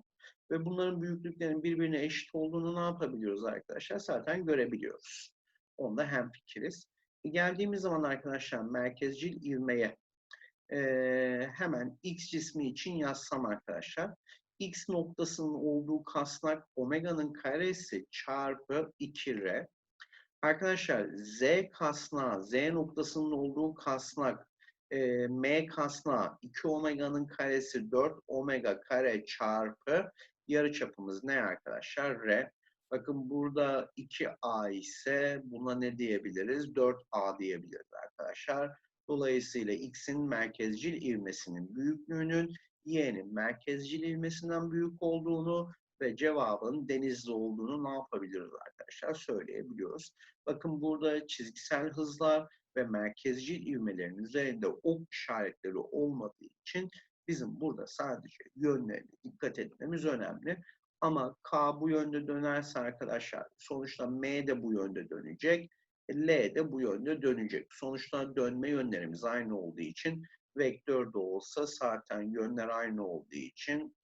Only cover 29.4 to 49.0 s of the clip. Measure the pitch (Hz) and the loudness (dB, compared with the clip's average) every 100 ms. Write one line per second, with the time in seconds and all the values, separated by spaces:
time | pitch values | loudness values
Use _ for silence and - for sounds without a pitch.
29.4 | 110 110 110 107 - 160 196 - - _ | 2 2 0 -4 2 2 2 -6 -20 _
30.4 | - 147 147 147 104 - 98 98 131 139 | 2 4 4 2 -4 -4 -6 -4 0 2
31.4 | 104 90 - 57 - - 143 117 110 104 | 2 -2 -4 -6 -6 -2 -2 0 4 4
32.4 | 131 - _ _ _ 131 - 139 127 143 | 4 -6 _ _ _ -4 -2 -4 -2 0
33.4 | 143 139 139 135 - - 123 - 151 - | 0 4 4 2 0 -6 -10 -4 -4 -2
34.4 | 120 110 104 98 95 - 135 139 143 139 | -2 0 0 -2 -6 -6 0 2 2 0
35.4 | 131 120 127 123 123 120 120 101 104 92 | -4 -6 -2 0 0 0 0 0 0 -2
36.4 | 104 139 147 135 127 123 - 107 98 98 | 0 0 0 4 6 4 -2 0 0 0
37.4 | 95 87 85 - - - - - - - | -2 -2 -4 -12 -12 -12 -12 -8 -8 -4
38.4 | - 143 143 143 _ _ - 147 135 131 | -2 0 -2 -6 _ _ -2 2 4 4
39.4 | 120 120 107 101 131 - - 143 147 117 | 2 0 0 0 -4 -8 -4 0 2 2
40.4 | 113 - 110 110 156 160 147 110 98 92 | 0 0 -2 0 -2 0 0 0 -2 -6
41.4 | - 87 90 117 143 156 - 165 160 165 | -6 -6 -6 -2 0 0 -2 -2 2 2
42.4 | 170 170 _ _ 151 160 139 101 95 107 | 0 -4 _ _ -2 2 2 0 -4 -2
43.4 | 110 123 - 143 139 156 165 160 165 165 | 0 -2 -4 -4 -4 -4 -2 -2 -2 -2
44.4 | 170 170 170 165 170 170 170 165 160 165 | -2 -2 0 0 0 0 0 2 2 0
45.4 | 160 170 175 170 _ - 131 113 151 151 | 2 0 -2 -8 _ -4 -2 2 2 4
46.4 | 117 104 110 147 131 135 135 120 120 110 | 2 2 0 -2 0 0 0 -2 -2 0
47.4 | 110 110 110 147 139 135 131 104 95 95 | 0 -2 -2 -2 -2 -4 -4 -6 -4 -6
48.4 | 85 - - - - - | -8 -10 -14 -16 -16 -6